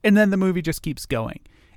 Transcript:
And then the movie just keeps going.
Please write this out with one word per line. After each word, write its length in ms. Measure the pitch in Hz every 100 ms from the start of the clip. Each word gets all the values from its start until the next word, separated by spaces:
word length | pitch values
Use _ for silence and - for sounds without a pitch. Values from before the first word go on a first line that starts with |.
And 140 | 214 208
then 140 | 208
the 60 | 190
movie 240 | 190 180
just 180 | 160 156
keeps 240 | - 139 -
going. 360 | 123 113 - - _ _